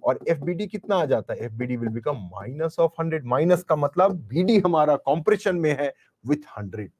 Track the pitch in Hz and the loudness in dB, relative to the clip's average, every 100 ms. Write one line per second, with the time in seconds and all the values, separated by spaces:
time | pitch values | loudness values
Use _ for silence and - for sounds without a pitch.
0 | - 131 - 160 143 175 202 202 - 190 | -2 -2 -2 -2 -2 -6 -6 -8 -2 0
1 | 147 120 107 104 113 110 123 123 117 113 | 2 0 -2 -8 -8 -6 -6 -4 -4 -4
2 | 127 139 92 92 101 143 160 - 165 - | -6 -6 -8 -14 -12 -6 -4 0 0 0
3 | 165 160 123 127 165 175 - 156 143 180 | -4 -4 0 2 4 2 2 0 0 4
4 | 196 185 107 139 185 220 180 165 147 143 | 2 2 -4 0 4 4 4 4 4 2
5 | - 160 160 202 202 180 156 139 143 - | 0 0 2 0 0 0 0 0 -4 -6
6 | _ _ 117 151 - - 101 107 98 _ | _ _ -2 -2 -4 -12 -10 -10 -12 _